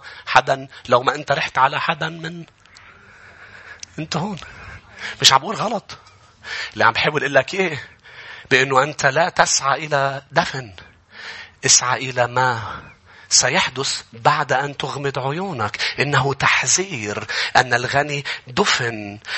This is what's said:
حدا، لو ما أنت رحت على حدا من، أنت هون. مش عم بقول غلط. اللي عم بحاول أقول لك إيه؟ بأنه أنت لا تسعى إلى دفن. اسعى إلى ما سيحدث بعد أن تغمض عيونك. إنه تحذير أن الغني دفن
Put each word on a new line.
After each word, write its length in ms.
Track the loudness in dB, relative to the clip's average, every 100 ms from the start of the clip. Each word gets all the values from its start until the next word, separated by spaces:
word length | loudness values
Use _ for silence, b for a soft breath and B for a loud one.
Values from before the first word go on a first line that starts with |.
| B B 0
حدا، 420 | 2 2 -2 -6 B 0
لو 140 | 2
ما 120 | 2
أنت 180 | -2 -2
رحت 260 | -2 0 2
على 220 | 2 2
حدا 280 | -4 -4 -6
من، 360 | -8 -12 -12 -16 _ B B B B B B B B B B B B -14 -10
أنت 180 | -4 -4
هون. 220 | -4 -6 B B B B B B B 0
مش 120 | 4
عم 60 | 4
بقول 180 | 2 -4
غلط. 420 | -2 -4 -8 -18 -20 -20 _ _ B B B
اللي 120 | 4
عم 80 | 4
بحاول 280 | 4 2 0
أقول 140 | 2
لك 200 | 2 2
إيه؟ 340 | 0 -2 -4 -10 -20 B B B B 2
بأنه 320 | 2 4 4
أنت 240 | 2 2 2
لا 220 | 4 2
تسعى 580 | 4 2 2 0 -2 0
إلى 360 | 0 0 -2 -2
دفن. 420 | 0 0 -4 -10 -16 -20 _ _ B B B B B 2
اسعى 440 | 4 4 -2 -2
إلى 160 | 0 2
ما 540 | 2 2 0 -6 -12 -16 -20 B B B
سيحدث 680 | 2 4 2 0 -2 -4 -4 -10
بعد 400 | 0 2 2 2
أن 240 | 0 0 -4
تغمض 420 | -6 -4 -4 -2
عيونك. 600 | -4 -4 -4 -4 -4 -2 B 0
إنه 360 | 2 2 2
تحذير 920 | 2 2 2 2 0 0 -6 -4 -6 -6 B B 2
أن 180 | 4
الغني 500 | 0 2 0 0 -4 B B -4
دفن 720 | 0 0 0 -2 -4 -8 -12 B